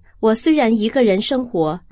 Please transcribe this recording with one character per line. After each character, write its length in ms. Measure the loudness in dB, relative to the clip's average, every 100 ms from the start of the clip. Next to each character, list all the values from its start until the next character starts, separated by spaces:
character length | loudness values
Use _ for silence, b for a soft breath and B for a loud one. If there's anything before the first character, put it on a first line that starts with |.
| b b
我 140 | 0
虽 180 | 0 2
然 240 | 2 2 0
一 120 | 0
个 160 | 0
人 180 | 2 0
生 240 | -2 -4 -4
活， 320 | -2 -2 -4 -12